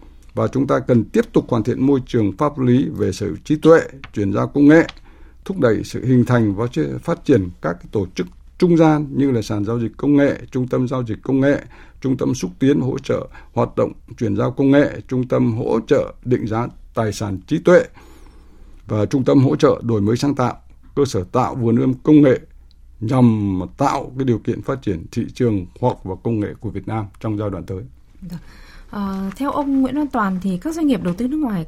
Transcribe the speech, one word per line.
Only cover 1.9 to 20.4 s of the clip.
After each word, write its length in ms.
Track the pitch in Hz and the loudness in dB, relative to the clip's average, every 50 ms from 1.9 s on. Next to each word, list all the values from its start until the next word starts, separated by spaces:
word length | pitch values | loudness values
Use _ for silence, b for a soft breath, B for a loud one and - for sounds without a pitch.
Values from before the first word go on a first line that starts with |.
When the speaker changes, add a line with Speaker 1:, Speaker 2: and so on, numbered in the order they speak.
| 143 135 131 | 2 0 -2
Speaker 1:
trường 300 | - - 120 107 98 95 | -2 -2 0 0 0 -2
pháp 220 | - 151 147 147 135 | -2 -4 -4 -2 -2
lý 300 | 131 123 123 127 151 170 151 | 0 2 2 2 2 -2 -4
về 200 | 90 101 101 90 | -4 -4 -4 -2
sở 140 | - 107 | -4 -6
hữu 100 | 92 85 - - | -6 -8 -8 -4
trí 120 | - 151 | -4 -4
tuệ, 240 | 151 - 156 165 160 - - - 135 - - - | 4 6 8 8 8 6 0 -10 -16 -20 -10 -6
chuyển 180 | 110 101 98 98 | -4 -2 -2 0
giao 160 | 117 123 127 | -2 -2 -2
công 200 | - 143 143 143 | 2 4 6 8
nghệ, 180 | 156 165 - - b b b b b b b b b b - | 8 8 6 4 b b b b b b b b b b -10
thúc 160 | - 196 185 | -8 -4 0
đẩy 240 | 143 117 107 92 90 | 2 2 2 0 -2
sự 200 | - - - - | -6 -10 -6 0
hình 180 | 123 131 123 117 | 2 4 4 4
thành 300 | 110 127 120 113 104 98 | 4 4 2 2 2 0
và 120 | 95 117 123 - 165 151 139 131 123 - | -2 -4 -4 -4 -4 -4 -4 -6 -8 -6
phát 220 | - 170 - - | -6 -6 -6 0
triển 240 | - 143 107 95 87 90 - - | 2 2 2 2 -2 -8 -8 -6
các 140 | 160 175 175 - - - | -6 -6 -8 -12 -6 -4
tổ 140 | 113 95 85 - | -4 -4 -4 -6
chức 120 | - 180 180 - - - - - - | -8 -8 -8 -10 -20 -20 -20 -20 -10
trung 180 | 180 175 175 | -2 0 2
gian 300 | 156 165 156 156 147 151 139 135 | 4 4 4 4 2 -2 -4 -2
như 140 | 120 139 139 | -2 0 0
là 120 | 127 113 101 | 0 -2 -2
sàn 220 | - 107 104 104 | -4 -4 -4 -4
giao 160 | 101 117 120 | -4 -4 -4
dịch 120 | 113 107 - | -4 -6 -6
công 200 | - - 143 147 | -4 0 2 4
nghệ, 220 | 143 143 139 - - 120 - | 4 4 2 0 -4 -8 -8
trung 180 | - 131 127 123 | -6 -4 -4 -2
tâm 200 | - 131 127 117 | -2 -2 -2 -2
giao 160 | 135 131 127 | -2 -4 -4
dịch 140 | 110 104 - - | -6 -8 -8 -4
công 180 | - 135 135 | -2 0 2
nghệ, 200 | 135 143 143 - - b b b b b b b | 2 2 0 0 -4 b b b b b b b
trung 160 | - 131 131 | -4 -4 -2
tâm 180 | - 139 135 131 | -2 -2 -2 -2
xúc 160 | - - - - - | -4 -6 -8 -4 0
tiến 220 | 135 135 147 160 | 2 2 2 2
hỗ 180 | 139 123 - - | 0 -2 -4 -6
trợ 300 | - - - - - - B B B B - | -4 -4 -4 -4 -4 -8 B B B B -2
hoạt 220 | 117 120 123 - | -2 -2 -2 0
động 160 | - 110 - - - - - - - | -2 -2 -2 -4 -10 -18 -20 -10 -6
chuyển 180 | 120 107 101 | -4 -2 -2
giao 140 | 98 123 127 | -2 -2 -2
công 200 | 127 - 139 135 | -2 0 2 4
nghệ, 300 | 139 143 143 - - - - - | 4 4 4 2 -2 -8 -8 -6
trung 200 | 131 127 127 127 | -4 -4 -2 -2
tâm 280 | 131 127 127 120 113 | 0 0 0 0 0
hỗ 240 | 117 - - - 113 113 | -2 -2 -2 -2 -2 0
trợ 280 | - 147 123 - - - - - | 2 2 2 2 -2 -8 -12 -2
định 220 | 123 127 104 117 | -2 -2 -2 0
giá 200 | 110 107 113 120 - - - - - - | -4 -4 -4 -4 -6 -8 -14 -20 -10 -4
tài 180 | 123 113 107 98 | -4 -2 -2 -4
sản 280 | - 107 101 98 92 - | -4 -6 -6 -6 -8 -6
trí 120 | - 147 165 | -4 -4 0
tuệ 260 | 170 - 180 165 - - b b b b b b b b b b b b b b b b b b b | 4 6 6 6 4 2 b b b b b b b b b b b b b b b b b b b
và 200 | - 107 107 104 | -6 -2 -2 -2
trung 180 | 101 - 139 123 | 0 0 0 0
tâm 200 | 143 139 143 127 | 4 4 4 4
hỗ 120 | 139 151 | 4 2
trợ 240 | 131 - 139 117 - - | 4 4 4 4 2 0
đổi 180 | 117 113 107 | -2 0 0
mới 160 | 101 104 117 | 2 0 0
sáng 180 | 120 - 143 135 | 0 0 -2 0
tạo, 280 | - | 0